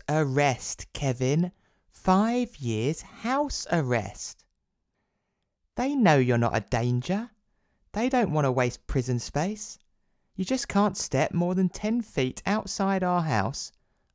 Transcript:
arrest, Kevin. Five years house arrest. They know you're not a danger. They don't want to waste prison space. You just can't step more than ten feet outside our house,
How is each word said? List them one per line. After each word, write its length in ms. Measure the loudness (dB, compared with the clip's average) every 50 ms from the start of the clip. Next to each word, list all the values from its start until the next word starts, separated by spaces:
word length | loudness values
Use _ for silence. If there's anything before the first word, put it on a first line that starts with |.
| -4
arrest, 800 | 0 0 2 2 2 2 2 2 2 0 -2 -6 -10 -10 -10 -12 -14 -8
Kevin. 580 | -4 -2 -2 0 0 0 0 2 2 0 -2 -4 _ _ _ _ _ _ _
Five 680 | _ -4 2 2 4 4 4 2 0 -2 -2 -4 -6
years 440 | -6 -4 -2 0 0 0 -2 -2 -4
house 680 | -8 -16 -16 -10 -4 -2 -2 -2 -2 -2 -4 -6 -4 -2
arrest. 760 | 0 0 0 0 0 -2 -2 -4 -10 -12 -14 -14 -16 -18 _ _ _ _ _ _ _ _ _ _ _ _ _ _ _ _ _ _ _ _ _ _ _ _ _ _ _
They 200 | -4 -2 -2 2
know 220 | 4 6 6 6
you're 200 | 6 6 4 4
not 180 | 4 2 2 2
a 60 | 0
danger. 680 | 0 0 -2 0 0 0 0 0 0 -2 -4 -4 -4 -8 _ _ _ _ _ _ _ _ _ _ _ _
They 160 | -4 -2 0
don't 240 | 2 2 2 2 2
want 140 | 2 2 2
to 60 | 2 2
waste 340 | 2 0 0 -2 -6 _
prison 320 | -2 -2 -2 0 0 -2 -2
space. 600 | -4 -4 -4 -2 -2 -2 -4 -8 -10 -14 -16 -20 _ _ _ _ _ _ _ _ _ _ _
You 100 | -8 -4
just 240 | -2 -2 -4 -2 0
can't 260 | 0 2 2 2 0
step 380 | -4 -4 -2 0 0 0 2 0
more 220 | 0 0 2 2
than 120 | 2 2
ten 340 | 0 0 -2 -4 -2 -2 -2
feet 400 | -4 -4 -2 -2 -2 -2 -4 -6 -4
outside 580 | -2 -2 -2 -4 -6 -4 -2 0 0 0 0 0
our 200 | 0 0 0 0
house, 500 | 0 0 0 0 0 -4 -6 -10 -12 -14 _ _ _ _ _ _ _